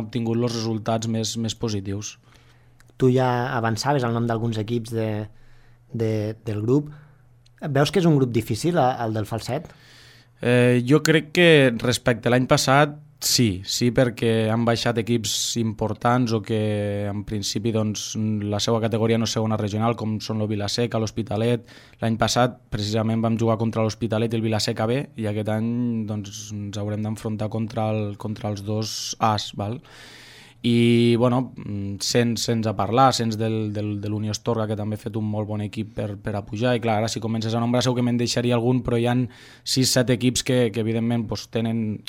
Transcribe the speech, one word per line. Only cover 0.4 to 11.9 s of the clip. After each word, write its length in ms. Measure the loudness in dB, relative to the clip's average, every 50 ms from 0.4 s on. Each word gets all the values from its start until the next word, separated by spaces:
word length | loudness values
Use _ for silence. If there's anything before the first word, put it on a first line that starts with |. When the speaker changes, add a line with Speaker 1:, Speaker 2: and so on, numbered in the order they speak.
| 0 0 -2
Speaker 1:
resultats 560 | -2 -2 -2 -2 -2 -2 -2 -2 0 -2 -2
més, 240 | -2 -2 -2 -4 -4
més 200 | -4 -4 -4 -4
positius. 600 | -4 -4 -4 -2 -4 -4 -4 -6 -6 -8 -10 -14 -16 _ _ -20 -20 _ _ _ _ _ -20 _ _ -20 -20 _
Speaker 2:
Tu 160 | _ 2 4 4 4
ja 340 | 2 2 2 0 0 -2 -2 -2
avançaves 480 | 0 0 -2 0 0 0 0 2 0 0
el 80 | 0
nom 140 | 0 0 0
d'alguns 280 | 0 0 -2 -2 -2 -4
equips 360 | -4 -2 -4 -4 -4 -4 -4
de, 140 | -4 -2 -2 -4 -4 -6 -8 -12 -20 -20 -20 -20 -20 -20 -20 -20 _ _ _
de, 220 | -6 -4 -2 -2 0 -2 -2 -4 -6 -8 -8 -6
del 160 | -6 -2 0
grup. 300 | 2 2 2 2 -2 -10 -18 -20 -20 -20 _ _ _ _ _ _ _ _ _
Veus 320 | -8 -2 0 2 2 2
que 80 | 2 2
és 80 | 4 4
un 80 | 6
grup 160 | 4 4 2
difícil, 480 | 2 -2 0 0 -4 -2 0 0 2 2
el 340 | 2 2 2 0 -2 -2 -2
del 140 | -2 -4 -4
Falset? 400 | -6 -6 -6 -6 -6 -6 -8 -12 -20 -20 -20 -20 -20 -20 -20 -20 -20 -20 _ _ _ _
Speaker 1:
Eh, 400 | 0 2 4 6 6 6 4 4 4 4
jo 140 | 4 4 6
crec 300 | 6 4 4 2 2 4
que 160 | 6 8 8 10 8 8 6 4
respecte 540 | 2 0 0